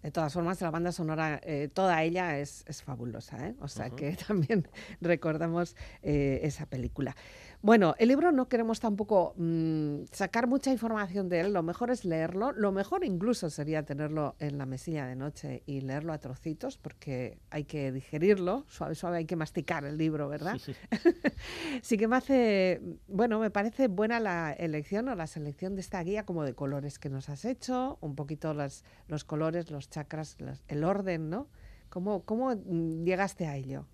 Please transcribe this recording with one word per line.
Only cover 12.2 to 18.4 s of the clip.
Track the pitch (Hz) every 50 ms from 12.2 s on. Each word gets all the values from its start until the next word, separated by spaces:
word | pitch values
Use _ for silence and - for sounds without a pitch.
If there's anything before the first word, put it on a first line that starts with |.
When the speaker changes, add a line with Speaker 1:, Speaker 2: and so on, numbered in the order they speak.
| 160 165 175 190 220 277
Speaker 1:
lo | 226 208 208 202
mejor | 190 190 202 - 359 381 359
incluso | 262 185 170 190 240 233 - - 156
sería | - - 147 151 156 156
tenerlo | 147 - 143 143 151 147 156 156 147 135 - -
en | 160 147 143
la | 143 135
mesilla | 131 131 127 - 170 160 151 135
de | 127 127
noche | 127 135 151 147 - - 139 131 120 -
y | - 139 135
leerlo | 135 131 131 147 151 165 156
a | 147
trocitos, | - 123 131 - - 165 151 - - 277 262 -
porque | - 151 - - - 147 135 123 123 113 - - - -
hay | - 156 147
que | - - 147 139 135
digerirlo, | 131 135 135 - - 147 165 202 208 190